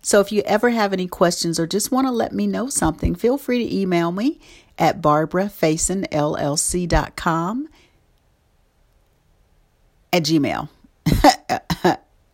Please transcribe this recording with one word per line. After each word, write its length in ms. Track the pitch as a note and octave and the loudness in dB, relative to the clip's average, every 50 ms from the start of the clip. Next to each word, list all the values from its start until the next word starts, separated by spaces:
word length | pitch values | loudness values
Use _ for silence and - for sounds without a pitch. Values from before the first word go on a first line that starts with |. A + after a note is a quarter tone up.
So 180 | - - - G3+ | 0 4 4 4
if 100 | G3 - | 4 4
you 120 | A3 G#3 | 0 -2
ever 260 | G3+ - G3 G#3+ B3 A#3+ | 0 2 0 2 2 2
have 240 | A#3 A3+ G#3 G3+ | 2 2 0 0
any 160 | G3 F#3 F#3 F3+ | 0 -4 -4 -6
questions 500 | - - F#3+ F3 F3 - - E3+ E3 D#3+ | 0 2 2 2 2 0 -4 -2 -2 -2
or 80 | E3 | -2
just 240 | D#3+ F3 G#3 - - | -2 -2 -4 -2 0
want 160 | C4 B3+ C4 | 0 0 0
to 60 | C4+ | 0
let 200 | B3 A3+ - - | -2 -2 -4 -4
me 140 | - G3 G#3 | -2 -4 -2
know 220 | G#3 F#3+ F#3+ A3 C4+ | -2 -2 -4 -6 -4
something, 460 | - - - G#3+ - - - E3+ F3 | -4 -2 -2 -2 -2 0 -2 -2 -2
feel 240 | - - A#3 C4 C#4 | 0 0 0 0 0
free 280 | - - B3 B3 A3+ | -2 -2 -2 -2 -2
to 80 | - - | -2 -2
email 380 | G3 G3 F#3 F3+ E3+ E3+ E3+ | -2 -2 0 0 0 0 0
me 260 | F3 G3 A3 C#4+ E4 - - - - - _ _ _ - | -2 0 -2 -2 -2 -4 -16 -20 -20 -20 _ _ _ 0
at 240 | E3+ D#3 - - | 0 0 0 2
barbara 440 | D#3+ D3+ D3+ D3+ D#3+ D#3 - F3+ G3 | 2 2 2 2 0 0 -2 -2 -2
faison 600 | G3+ - - - D#3+ D#3 E3 - - F3+ G3 - - | -2 -2 0 0 0 0 0 -2 -2 -2 -4 -4 -4
L 240 | - D3+ D3 D3+ - | -2 -2 -2 -2 -2
L 200 | - - C#3+ C#3+ | -2 -2 -2 -2
C 300 | E3+ - - - F3+ F3+ | -2 -4 -2 -2 -4 -2
dot 300 | E3 E3 D#3 C#3+ - _ | 0 0 0 0 -2 _
com 520 | - - F3+ D#3+ E3 E3 F3+ A3 C4 D4 D#4+ - _ _ _ _ _ _ _ _ _ _ _ _ _ _ _ _ _ _ _ _ _ _ _ _ _ _ _ _ _ _ _ _ _ _ _ _ _ _ _ _ _ _ _ _ _ _ _ | -4 -2 -2 0 0 -2 -2 -4 -6 -8 -10 -14 _ _ _ _ _ _ _ _ _ _ _ _ _ _ _ _ _ _ _ _ _ _ _ _ _ _ _ _ _ _ _ _ _ _ _ _ _ _ _ _ _ _ _ _ _ _ _
at 100 | - F3+ | -2 0
Gmail. 460 | D#3+ D3 E3 D#3 C#3 G#2+ D2 A#1 - - _ _ _ _ _ _ _ | 0 2 0 0 0 0 -4 -6 -8 -10 _ _ _ _ _ _ _
<laughs> 920 | - - - - - - - _ - A#2+ - - _ - - - F#3 C#3 - _ _ _ _ _ _ | 2 2 6 6 6 6 4 _ -4 -4 -4 -4 _ -8 0 2 0 0 0 _ _ _ _ _ _